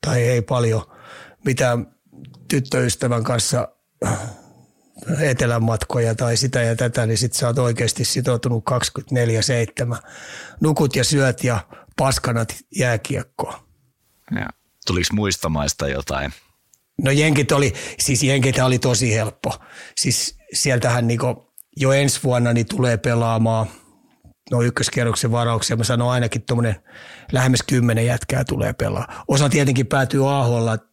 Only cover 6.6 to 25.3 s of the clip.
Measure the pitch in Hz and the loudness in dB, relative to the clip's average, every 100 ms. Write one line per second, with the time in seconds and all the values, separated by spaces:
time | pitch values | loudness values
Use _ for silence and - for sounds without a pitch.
6.6 | 117 113 123 117 113 113 123 - 123 117 | 0 0 0 0 0 0 -2 0 0 2
7.6 | 123 113 117 - 120 - 127 120 123 117 | 0 0 -2 -2 -2 -2 0 0 0 -2
8.6 | - 123 - - - 127 120 113 107 120 | 0 -2 -2 -6 -4 0 2 2 0 0
9.6 | 113 - 120 117 - - - - - - | -2 -4 -4 -6 -10 -20 -18 -18 -18 -2
10.6 | 156 147 147 135 120 143 135 120 127 113 | 0 2 2 2 0 2 2 2 0 -2
11.6 | - - - - 135 127 - 117 113 - | -4 -20 -16 -2 0 0 0 -2 -2 -6
12.6 | - - 127 113 - - - - - - | -12 -2 0 0 -2 -6 -6 -8 -8 -8
13.6 | _ _ _ _ _ _ - 98 98 - | _ _ _ _ _ _ -8 -6 -6 -12
14.6 | _ _ - 90 87 104 104 92 82 78 | _ _ -4 -2 0 0 0 0 -2 -2
15.6 | 73 - 71 67 - 67 71 - _ _ | -2 -2 -4 -4 -4 -4 -4 -10 _ _
16.6 | _ _ _ - 135 139 156 143 135 147 | _ _ _ -4 0 2 4 2 2 2
17.6 | 139 95 - - - 127 135 139 131 127 | 2 -2 -10 -6 -2 0 2 2 2 2
18.6 | 127 127 131 120 127 107 107 - 110 - | 2 2 2 0 2 0 -2 -4 -8 -8
19.6 | - - - - - 123 - - _ - | -14 -20 -14 -4 -2 -2 -4 -8 _ -4
20.6 | - 123 120 120 117 117 123 120 _ - | 0 2 2 2 2 0 -2 -4 _ -20
21.6 | - - 135 135 143 - 135 123 120 120 | -20 -2 2 4 2 0 0 2 2 2
22.6 | 113 - 123 117 - 117 113 113 113 113 | 0 0 0 2 0 0 2 2 2 2
23.6 | 110 - _ _ _ _ - _ - 123 | -2 -8 _ _ _ _ -20 _ -4 0
24.6 | 120 - 117 - 117 107 117 | 0 0 -2 0 0 0 0